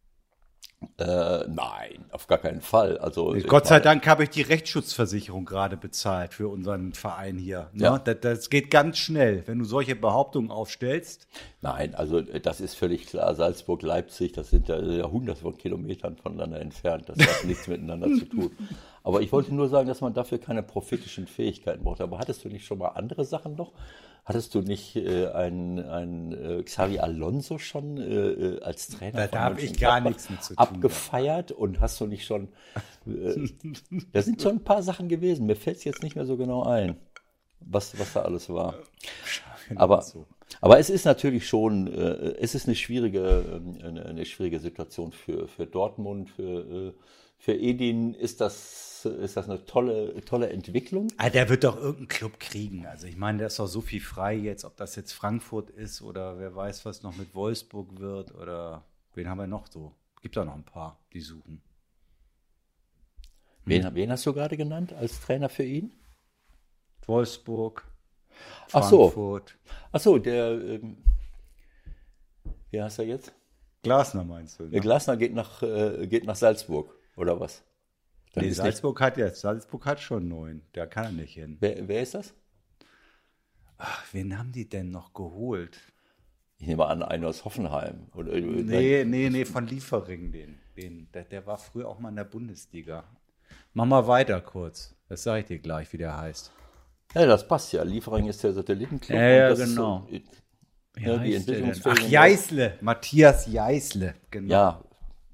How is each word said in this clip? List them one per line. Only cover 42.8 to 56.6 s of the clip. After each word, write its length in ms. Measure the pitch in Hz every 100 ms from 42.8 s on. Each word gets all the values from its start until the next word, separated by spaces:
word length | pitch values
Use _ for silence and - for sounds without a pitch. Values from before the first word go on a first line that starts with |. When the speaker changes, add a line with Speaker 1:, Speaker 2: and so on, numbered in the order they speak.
| - 120 113 95 92 92 85
Speaker 1:
ähm, 280 | 85 87 90
eine, 240 | 85 82 82
eine 180 | 82 82
schwierige 340 | - 92 82
Situation 540 | 82 - 80 - 82
für, 340 | - - 82 82
für 180 | - 82
Dortmund, 640 | 92 104 104 101 101 90
für, 580 | - 92 87 - 90 95
äh, 40 | 92 _ _ _ _
für 140 | -
Edin 600 | 104 123 123 123 117 117 -
ist 260 | 113 -
das, 640 | 104 - - - - - -
ist 320 | - 98 -
das 100 | 98
eine 160 | 95
tolle, 580 | - 127 123 110 107 - -
tolle 240 | 123 117
Entwicklung. 580 | 95 - 151 - 190 220 -
Speaker 2:
Ah, 120 | 120
der 200 | 131 113
wird 140 | 127 135
doch 100 | -
irgendeinen 300 | 143 147 131
Club 320 | - 110 -
kriegen. 480 | - 101 104 95 85
Also 180 | 78 90
ich 100 | 85
meine, 220 | 101 107
der 100 | 107
ist 120 | -
doch 80 | 101
so 120 | 95
viel 200 | - 104
frei 320 | - - 104
jetzt, 320 | 110 104 98 -
ob 100 | -
das 200 | 98 -
jetzt 160 | -
Frankfurt 560 | - 104 113 - 110 107
ist 320 | - 107 -
oder 380 | 110 95 92 90
wer 160 | 95
weiß, 280 | 92